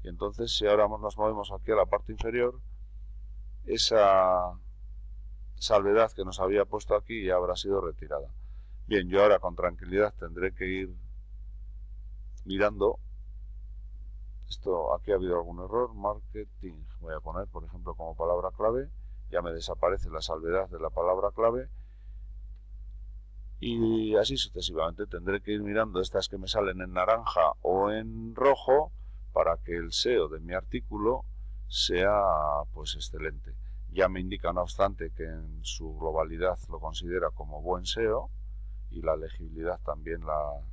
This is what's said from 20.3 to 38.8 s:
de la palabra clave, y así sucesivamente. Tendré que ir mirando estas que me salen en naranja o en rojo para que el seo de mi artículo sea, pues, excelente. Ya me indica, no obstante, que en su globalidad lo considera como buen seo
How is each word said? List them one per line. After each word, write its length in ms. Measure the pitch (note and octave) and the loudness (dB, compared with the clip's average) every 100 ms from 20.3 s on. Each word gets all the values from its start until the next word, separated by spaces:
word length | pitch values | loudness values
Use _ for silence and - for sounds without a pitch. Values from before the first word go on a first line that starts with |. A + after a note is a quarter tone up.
| D#2+ E2 F2+ F#2+ | -4 0 0 0
de 100 | E2+ | -4
la 100 | D#2+ | -4
palabra 420 | D#2+ F2 F#2 G2+ | 0 2 2 0
clave, 360 | - A2+ A#2+ C3+ - - - - - - - - - - - - - - - - - - - | 2 2 2 -6 -12 -14 -16 -14 -12 -12 -12 -12 -14 -14 -12 -12 -12 -12 -12 -14 -14 -12 -6
y 560 | A#2+ A#2 A2+ A2+ A2 G#2+ | -2 2 4 4 6 6
así 220 | A2 G#2 | 6 0
sucesivamente. 720 | - F2 E2+ D#2+ E2 F2 G#2 | -2 -4 -4 0 -2 -2 -6
Tendré 340 | F2 F2+ G2+ | -4 0 0
que 100 | G#2 | 0
ir 100 | G#2 | -2
mirando 360 | G2+ G#2 A2 F2+ | 2 2 2 2
estas 300 | F#2+ G2 - | 2 0 -2
que 80 | G2 | -6
me 100 | F#2 | -2
salen 340 | G#2+ G2 F#2 | 2 2 0
en 120 | F#2 | -2
naranja 600 | F2+ F#2+ A2+ A2+ F2+ D#2 - | 2 4 4 4 6 6 4
o 300 | - F#2+ G2+ | 2 4 4
en 440 | A2 A2+ A2+ A2+ A2+ | 0 -4 -8 -8 4
rojo 560 | C3+ C3 - C#3 D#3+ - - - - | 6 6 6 6 6 -6 -12 -12 -2
para 240 | - E2 E2+ | 2 4 2
que 180 | - E2+ | -2 -4
el 160 | E2 | -2
seo 360 | - A#2 A#2+ D#2 | 0 4 4 2
de 100 | D#2+ | -4
mi 140 | E2 | -4
artículo 720 | F2+ - B2+ - G#2 G#2 C3 - - - - - | -4 -2 -6 -4 0 0 0 -4 -8 -10 -10 -6
sea, 540 | - - F2 G2 G#2 G2 D#2 D2+ D2 D2+ | -2 2 4 6 6 6 4 2 0 -2
pues, 220 | D#2 D2+ D#2 | -6 -6 -6
excelente. 580 | - D#2+ D#2 D2+ - - - - - | -6 -4 -6 -6 -10 -10 -8 -8 -6
Ya 180 | F#2 F#2 | 0 2
me 100 | F#2 | 2
indica, 340 | F#2 G2 E2+ | -4 -2 -2
no 80 | F2+ | 0
obstante, 500 | F2 - G2 - E2 | -2 2 2 2 -8
que 120 | - | -6
en 400 | D#2+ D#2+ D#2+ D#2 | -8 -8 -8 -8
su 340 | - - D#2+ D#2 | -8 -8 -8 -4
globalidad 600 | D#2+ D#2+ D#2+ E2 F2+ F2 - | -2 0 0 0 0 0 -6
lo 100 | D#2+ | -8
considera 520 | D#2 D#2+ E2+ F2+ E2 | -6 -6 -4 -2 -2
como 300 | - D#2 D2+ | -4 -10 -8
buen 240 | E2 F2+ F2+ | -2 -2 -2
seo 440 | A2 A2+ A2 - - - - - - | 0 0 0 -2 -10 -10 -10 -10 -10